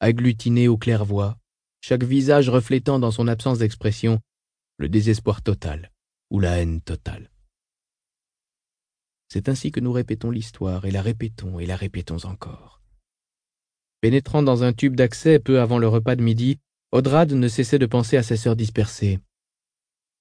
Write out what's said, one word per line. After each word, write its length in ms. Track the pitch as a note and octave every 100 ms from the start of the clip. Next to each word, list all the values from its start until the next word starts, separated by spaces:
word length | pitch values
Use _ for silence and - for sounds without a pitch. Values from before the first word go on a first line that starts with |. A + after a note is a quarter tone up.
agglutinés 640 | A2 A#2 B2 A2+ A#2+ A#2+ A#2+
aux 100 | A2
claires-voies, 600 | A#2+ A2+ G2+ G2+ G2+ A2 _ _ _ _
chaque 220 | - B2+
visage 460 | B2 C3+ C3+ D3 B2+
reflétant 500 | B2 A#2 C3 B2+ C3+
dans 140 | A#2+
son 160 | A2 A#2
absence 300 | A2+ C3+ A#2+
d'expression 600 | A2 - A2 G#2 - A2 - _ _ _ _ -
le 100 | C#2+
désespoir 540 | G#2+ G#2+ A2 A2 G#2
total 500 | - G2 E2+ D#2 F2 _ _ _ -
ou 100 | G2
la 180 | F2+ F2
haine 220 | E2+ E2
totale. 500 | - E2 - G#2 - _ _ _ _ _ _ _ _ _ _ _ _ _ _ _ _ _ _ _ _
C'est 200 | G#2+ C3+
ainsi 220 | C3 -
que 80 | -
nous 140 | B2
répétons 400 | B2 A#2 A2 A#2
l'histoire, 540 | A2+ A2 - F#2+ F2+ G2
et 40 |
la 120 | F#2+
répétons, 580 | G2+ A2 A2+ A2+ F#2+ F2+
et 60 | F2
la 100 | F#2
répétons 480 | G2 F#2 - E2
encore. 580 | F#2 G2 - - - _ _ _ _ _ _ _ _ _ _ _ _ -
Pénétrant 420 | A2+ C3+ C3+ D3+
dans 220 | C#3 B2
un 80 | B2
tube 240 | A2+ C#3+ B2+
d'accès 420 | B2 - D#3+ D#3
peu 220 | - C3
avant 180 | A#2 A#2+
le 80 | A2+
repas 300 | A2+ A2+ B2
de 60 |
midi, 360 | A#2 A2+ B2 C#3+ _ _ -
Odrad 400 | B2 C3+ D3 E3
ne 160 | C3+ B2
cessait 320 | A2+ B2+ C#3+
de 80 | B2
penser 300 | B2 A2+ C#3
à 80 |
ses 120 | A2+ A2+
sœurs 200 | A#2+ A2+
dispersées. 640 | A2 - G#2 - G#2 F#2+ _ _ _ _ _ _ _ _ _ _